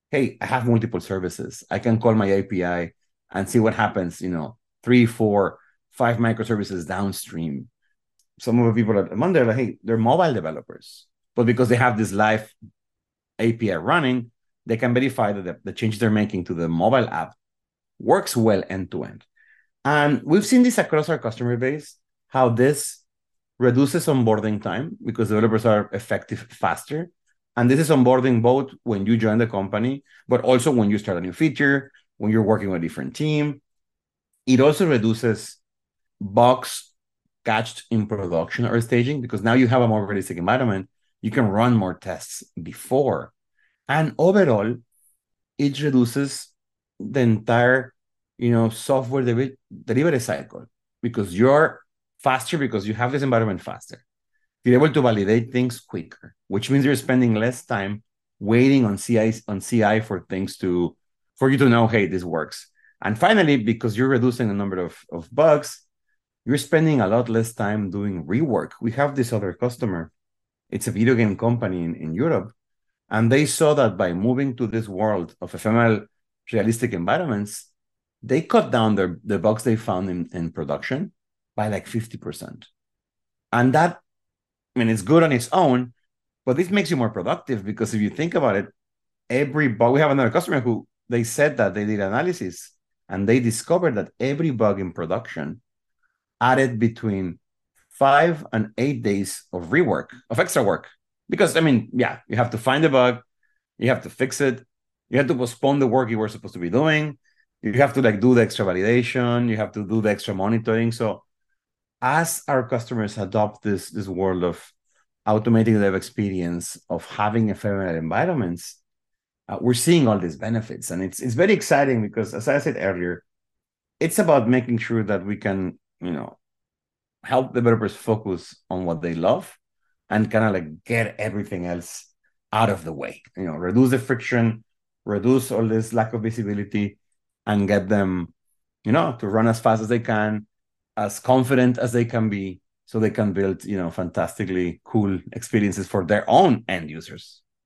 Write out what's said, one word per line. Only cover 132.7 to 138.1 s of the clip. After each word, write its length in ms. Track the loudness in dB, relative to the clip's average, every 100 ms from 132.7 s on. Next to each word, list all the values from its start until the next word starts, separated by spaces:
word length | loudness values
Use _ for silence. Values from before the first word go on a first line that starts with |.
| 0
the 80 | -6
way, 300 | -10 -12 -14 _ -10
you 80 | -8
know, 100 | -6
reduce 360 | 0 4 4
the 80 | 2
friction, 640 | -2 -6 -2 0 0 -2 _ _ _ _ -6
reduce 460 | -2 2 2 2
all 160 | -2 0
this 260 | 0 0
lack 200 | -2 -2
of 100 | -2
visibility, 760 | -6 -4 -4 -6 -4 -2 -4 -6 _ _ _ _ -2
and 220 | 0 2
get 200 | 2 2
them, 460 | 0 0